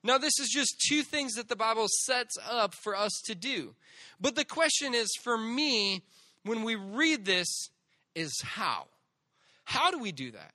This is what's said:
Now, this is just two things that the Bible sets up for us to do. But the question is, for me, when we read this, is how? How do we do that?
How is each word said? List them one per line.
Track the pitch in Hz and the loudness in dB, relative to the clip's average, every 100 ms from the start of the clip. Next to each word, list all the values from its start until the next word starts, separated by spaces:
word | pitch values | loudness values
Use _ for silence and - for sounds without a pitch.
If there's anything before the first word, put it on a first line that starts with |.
Now, | 220 262 | 4 4
this | 294 262 | 4 0
is | 247 | 2
just | 254 254 - - | 2 0 0 2
two | 302 | 2
things | 277 302 269 | 2 -2 -2
that | 220 220 | -6 -4
the | |
Bible | 220 226 226 214 - | 0 2 2 2 0
sets | - 247 240 - - | 2 0 -2 -8 -4
up | 240 202 | 0 0
for | - 214 | 0 -6
us | 196 208 - | -2 -2 -2
to | - | -6
do. | 196 247 226 135 - - - - - | -8 -4 -4 -6 -16 -20 -20 -20 -2
But | 247 | 0
the | 233 | 0
question | 285 302 320 - 285 | -2 2 4 4 2
is, | 240 214 - | 0 0 -4
for | 240 233 | -2 0
me, | 220 254 294 233 196 185 _ - - _ | 0 0 2 2 2 -2 _ -20 -20 _
when | 208 226 | -4 -2
we | 220 | -2
read | 220 196 220 320 294 | -4 -4 2 2 2
this, | 196 180 170 - - _ _ _ _ 160 | 2 2 0 -6 -10 _ _ _ _ -8
is | 160 - | -6 -6
how? | 123 208 180 101 69 _ _ _ _ _ _ _ | -8 -4 -2 -4 -8 _ _ _ _ _ _ _
How | - 240 339 | -2 2 2
do | 349 | 2
we | 214 | -6
do | 143 127 | -6 -10
that? | 104 76 | -12 -20